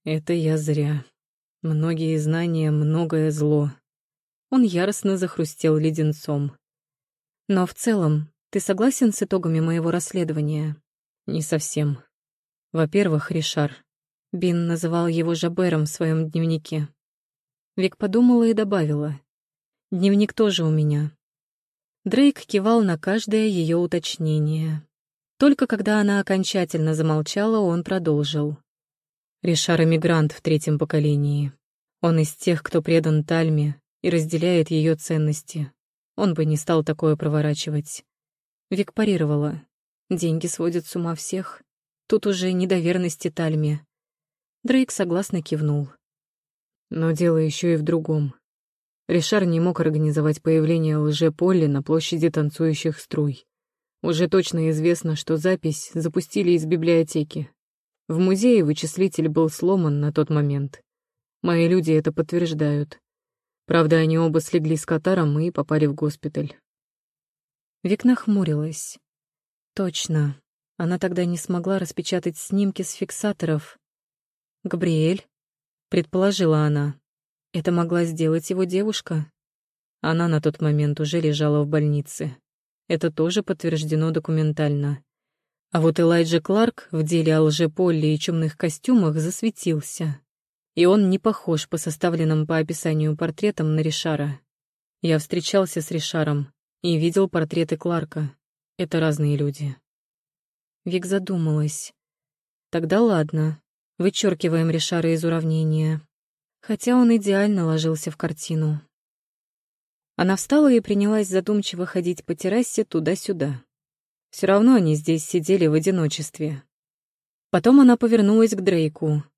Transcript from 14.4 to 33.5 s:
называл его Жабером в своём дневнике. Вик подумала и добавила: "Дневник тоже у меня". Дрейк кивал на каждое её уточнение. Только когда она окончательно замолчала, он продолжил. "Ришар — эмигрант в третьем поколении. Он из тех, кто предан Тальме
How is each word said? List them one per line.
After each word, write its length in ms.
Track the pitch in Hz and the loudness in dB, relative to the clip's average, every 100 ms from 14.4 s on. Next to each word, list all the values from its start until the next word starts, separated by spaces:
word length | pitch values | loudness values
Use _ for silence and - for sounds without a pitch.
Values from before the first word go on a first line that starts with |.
| 180 170 170 | 0 0 0
называл 400 | 165 170 170 170 | -2 -2 0 0
его 280 | 165 165 | 0 0
Жабером 500 | 165 170 175 180 160 | 0 -2 0 0 0
в 40 | 151 | -2
своём 400 | - 160 160 160 | -2 -2 0 -2
дневнике. 600 | 160 165 160 - 156 147 _ _ _ _ _ _ _ _ - | -2 -2 -2 -4 -6 -6 _ _ _ _ _ _ _ _ -4
Вик 200 | 185 - | -4 -2
подумала 500 | 208 220 247 240 226 | -2 2 4 4 4
и 60 | |
добавила: 680 | 220 208 196 151 147 147 139 _ _ _ _ _ _ - | 2 0 0 0 -2 -4 -8 _ _ _ _ _ _ -8
"Дневник 420 | 180 196 202 208 | 0 2 2 2
тоже 320 | - 214 180 | 0 0 0
у 60 | 160 | 0
меня". 400 | 156 151 147 151 - _ _ _ _ _ _ _ _ | 2 2 0 -4 -8 _ _ _ _ _ _ _ _
Дрейк 360 | 190 233 285 - - | -4 2 2 2 -2
кивал 360 | 202 208 233 | 0 2 2
на 160 | 196 160 | 2 0
каждое 480 | 185 214 214 220 220 | -2 -2 0 0 0
её 340 | 185 160 170 | 0 0 0
уточнение. 1040 | 175 170 - - 156 151 151 156 160 151 - _ _ _ _ - | 0 -2 -4 -4 -2 0 0 -2 -2 -6 -8 _ _ _ _ 2
Только 280 | 285 277 254 | 4 4 0
когда 340 | 208 202 214 | -2 0 2
она 200 | 202 202 | 2 0
окончательно 720 | 190 190 185 190 170 165 156 | 0 0 0 -2 -2 -2 0
замолчала, 640 | 156 160 156 151 202 214 220 | 0 0 0 -2 -2 0 0
он 240 | 185 170 | 0 0
продолжил. 760 | 165 190 165 147 143 151 147 147 _ _ _ _ _ _ _ _ | -2 -2 0 0 0 -2 -4 -6 _ _ _ _ _ _ _ _
"Ришар — 400 | 175 160 - 165 | -2 0 2 2
эмигрант 480 | 160 160 170 165 151 | 2 2 2 2 0
в 100 | - | -2
третьем 380 | 160 151 160 147 | -2 0 0 -2
поколении. 720 | 156 156 151 143 143 147 143 - _ _ _ _ | 0 0 0 0 0 -2 -4 -8 _ _ _ _
Он 200 | 170 165 | 0 2
из 120 | 156 - | 0 -2
тех, 260 | 180 165 | -2 -2
кто 180 | - 170 | -2 -2
предан 440 | 156 165 160 156 | 2 2 2 0
Тальме 560 | 151 165 160 | 0 0 2